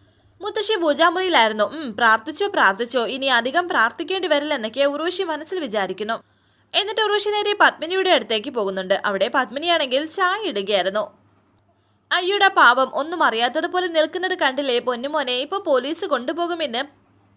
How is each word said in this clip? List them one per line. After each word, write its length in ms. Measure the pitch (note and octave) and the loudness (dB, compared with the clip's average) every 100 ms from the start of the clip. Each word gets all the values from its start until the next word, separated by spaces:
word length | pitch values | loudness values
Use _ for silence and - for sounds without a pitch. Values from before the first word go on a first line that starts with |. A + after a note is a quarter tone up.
| _ _ _ - | _ _ _ -12
"മുത്തശ്ശി 340 | G4+ A4 G4+ G#4+ | -8 -4 -2 0
പൂജാമുറിയിലായിരുന്നു. 880 | E4 C#4+ E4+ F4 F#4 D4 A3+ G#3+ | 2 4 4 2 2 4 4 2
ഉം, 320 | G#3 D4+ C#4 G3+ | -2 -2 -8 2
പ്രാർത്ഥിച്ചോ, 520 | A#3 A3 - D#4 G4+ | 4 4 2 -4 -2
പ്രാർത്ഥിച്ചോ. 580 | F#4+ G#3 G3 A#3+ C4 G#3+ | 4 4 2 -2 -2 -2
ഇനി 180 | C4 C4+ | -2 0
അധികം 440 | A#3+ A#3+ D#4 F4 | 2 2 0 0
പ്രാർത്ഥിക്കേണ്ടി 580 | D4+ A3+ - E4 F#4+ F4+ | 2 0 0 -6 -2 0
വരില്ലെന്നൊക്കെ 560 | D4 D4+ C#4+ G#3+ A#3+ | 0 0 -4 -4 0
ഉർവശി 400 | C#4 C#4+ E4 F4 | 0 0 -4 -4
മനസ്സിൽ 360 | F4+ D4+ D#4 F#4 | -4 -6 -6 -6
വിചാരിക്കുന്നു." 640 | C#4 G#3 F#3 F#3+ G#3+ A3+ - _ _ _ _ | -4 -2 -2 -4 -6 -6 -10 _ _ _ _
എന്നിട്ട് 280 | - G4+ A4+ | -2 -2 0
ഉർവശി 280 | G#4+ G#4 G#4 | 0 0 0
നേരെ 260 | G#4 G#4 G4+ | -2 0 4
പത്മിനിയുടെ 500 | C#4+ - D#4+ F#4 F#4 | 4 2 -4 0 2
അടുത്തേക്ക് 400 | D4+ G#3+ A3 A#3+ | 2 2 -4 -4
പോകുന്നുണ്ട്. 520 | A#3+ G3 F#3+ F#3 F#3+ - | -4 -4 -2 0 0 0
അവിടെ 260 | G3 G#3+ C#4 | 0 0 0
പത്മിനിയാണെങ്കിൽ 680 | A#3+ C4 E4+ E4+ C#4 B3+ D#4 | -2 -4 0 0 2 0 -2
ചായ 420 | - F4 G4+ G4+ | -2 0 0 -4
ഇടുകയായിരുന്നു. 720 | G3+ G3 G3+ F3+ G3+ - - _ _ _ _ _ _ _ _ - | -4 0 0 2 -2 -4 -10 _ _ _ _ _ _ _ _ -2
"അയ്യോടാ 360 | E4+ F#4 G4+ G4 | -2 0 4 4
പാവം, 440 | F#4 C4 B3 C4 | 6 6 6 2
ഒന്നും 300 | - D4+ E4+ | -2 -4 0
അറിയാത്തതുപോലെ 640 | C#4+ A3+ B3 C#4 E4+ F4+ F4+ | 0 2 0 0 -2 -2 -2
നിൽക്കുന്നത് 500 | E4 D#4 F4 F#4 F#4 | 0 0 0 -4 0
കണ്ടില്ലേ 400 | D4 C4 C#4+ A#3+ | -2 0 0 0
പൊന്നുമോനെ, 540 | A#3+ A#3+ C4+ D4+ B3+ | 0 -4 -4 -4 -2
ഇപ്പൊ 240 | B3 D4 G4 | -2 -4 -4
പോലീസ് 480 | F#4 B3+ C4+ E4 F#4 | 0 0 0 -4 -2
കൊണ്ടുപോകുമെന്ന്" 800 | C4 B3 E4 E4+ E4+ D4 A#3 C#4+ _ _ _ _ | -4 -2 -4 -4 -4 -6 -6 -8 _ _ _ _